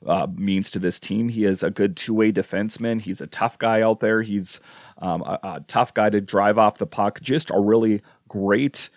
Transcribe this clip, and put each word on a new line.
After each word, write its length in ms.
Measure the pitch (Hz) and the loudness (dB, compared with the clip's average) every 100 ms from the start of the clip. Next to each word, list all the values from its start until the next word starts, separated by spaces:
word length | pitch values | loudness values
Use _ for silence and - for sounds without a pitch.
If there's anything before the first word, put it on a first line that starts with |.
uh, 220 | - 92 - | -2 -2 -2
means 380 | - 98 95 98 | -4 0 0 -2
to 80 | 98 | -2
this 200 | 90 - | -4 -4
team. 300 | - 107 117 | -4 -2 -2
He 160 | 113 101 | 0 0
is 160 | 95 | 2
a 80 | 82 | -2
good 260 | - 101 - | 0 0 0
two-way 360 | - 110 110 | -2 2 2
defenseman. 680 | 98 92 95 107 - 113 113 | 2 -2 -4 -4 -4 -4 -4
He's 220 | 95 95 | -6 -8
a 60 | 76 | -10
tough 320 | - 113 - | -4 -4 -2
guy 240 | 113 110 | 0 2
out 160 | 113 110 | 2 2
there. 240 | 107 110 | 0 0
He's, 360 | 110 101 92 - - - - - | -2 -4 -6 -12 -16 -20 -20 -10
um, 240 | 90 85 | -4 -4
a, 180 | - - | -4 -8
a 200 | - 78 - | -8 -12 -2
tough 260 | 123 - | 0 0
guy 160 | - 107 | 2 2
to 100 | 104 | 2
drive 380 | 98 98 104 107 | 0 2 4 6
off 220 | 107 - | 4 2
the 80 | 98 | -4
puck. 340 | - 101 - | -2 -2 -4
Just 300 | - 147 - | -2 -2 0
a 80 | 95 | 2
really 420 | 101 113 113 101 - _ - | 4 4 4 0 -4 _ -12
great, 600 | 104 98 104 139 - - | -4 0 2 0 -4 -8